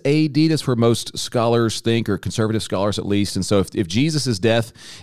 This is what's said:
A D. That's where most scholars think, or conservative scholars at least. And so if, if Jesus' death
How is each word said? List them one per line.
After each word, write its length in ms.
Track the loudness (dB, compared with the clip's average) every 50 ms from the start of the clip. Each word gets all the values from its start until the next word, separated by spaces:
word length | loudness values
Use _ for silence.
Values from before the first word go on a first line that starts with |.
| 0
A 220 | 2 2 2 2 2
D. 220 | 2 2 2 2
That's 180 | 2 0 0 0
where 80 | 0
most 420 | 2 4 2 2 2 -2 -8 -10 -10
scholars 640 | -10 -4 -2 0 0 2 2 2 2 0 -2 -2
think, 300 | -2 0 0 0 0 -2
or 100 | -4 -4
conservative 420 | -4 -6 -2 -2 -2 0 0 -2
scholars 380 | -4 -4 -2 -2 0 0 -2 -2
at 80 | -2 -2
least. 300 | 0 0 0 0 -2 -4
And 80 | -2
so 140 | 2 2 2
if, 140 | 2 0 -2
if 140 | -4 -2 0
Jesus' 500 | 0 0 0 2 0 -2 -2 -2 -2 0
death 340 | 2 2 2 2 0 -2 -10 -20 -20 -20 -20 -12